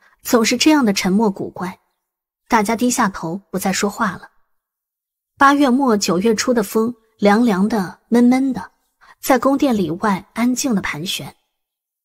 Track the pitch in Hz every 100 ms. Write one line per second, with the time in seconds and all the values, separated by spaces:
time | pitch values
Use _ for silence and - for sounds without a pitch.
0 | _ _ - 240 214 240 311 302 226 190
1 | 185 196 220 196 120 - 180 - _ _
2 | _ _ _ _ - 233 208 226 247 247
3 | 208 - 165 190 _ 185 190 185 202 -
4 | 214 170 - _ _ _ _ _ _ _
5 | _ _ _ - 269 285 285 247 269 208
6 | 196 175 226 214 - 240 202 220 226 240
7 | _ - 202 208 240 180 208 226 175 -
8 | - 233 240 262 269 247 - _ _ _
9 | _ - - 254 262 277 285 220 165 170
10 | 214 180 - - 240 247 277 202 - 147
11 | 185 - 143 - _ _ _ _ _ _